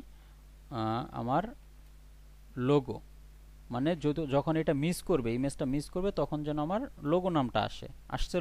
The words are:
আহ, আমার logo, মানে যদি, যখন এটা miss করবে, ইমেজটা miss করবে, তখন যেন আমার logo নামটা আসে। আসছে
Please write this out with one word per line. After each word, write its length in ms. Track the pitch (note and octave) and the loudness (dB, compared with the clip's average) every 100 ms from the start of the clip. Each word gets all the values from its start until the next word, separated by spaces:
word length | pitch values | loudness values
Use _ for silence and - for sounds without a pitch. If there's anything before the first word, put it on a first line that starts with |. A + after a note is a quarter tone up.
আহ, 1000 | - - - - - - - A#2+ A2 A#2 - C3 | -2 -14 -20 -20 -20 -20 -10 -4 0 -2 -4 -4
আমার 240 | A#2+ C#3+ G#3 C4 - - - - - - - - - - B2 | 0 0 0 -6 -20 -20 -20 -20 -20 -20 -20 -20 -12 -2 4
logo, 280 | D3 B2+ G#2 - - - - - - - | 4 4 -4 -10 -18 -20 -20 -20 -18 -8
মানে 160 | A#2+ C#3+ F3 | -2 0 2
যদি, 160 | C#3+ D3 D3+ | 2 0 2
যখন 200 | C#3 C#3 D#3+ | 2 4 2
এটা 120 | D#3+ C#3+ | 2 2
miss 160 | D#3 F3+ - | 2 0 2
করবে, 200 | E3 A#2 A#2+ | 2 4 2
ইমেজটা 260 | C3+ - C#3 | 0 0 0
miss 120 | C#3 D3 | 0 -2
করবে, 160 | F3+ G3 G3 | -2 -2 0
তখন 180 | C#3+ D3+ D3 | 0 -2 -2
যেন 120 | D3+ D3+ | -2 0
আমার 160 | G3+ C#4 - C#3+ | -2 -4 -6 2
logo 160 | E3+ F#3 D#3+ | 2 4 2
নামটা 240 | B2+ A2 G#2 | 2 2 0
আসে। 200 | - A#2+ - - C3 | -2 -12 -14 -6 -2
আসছে 220 | - F3+ | 0 2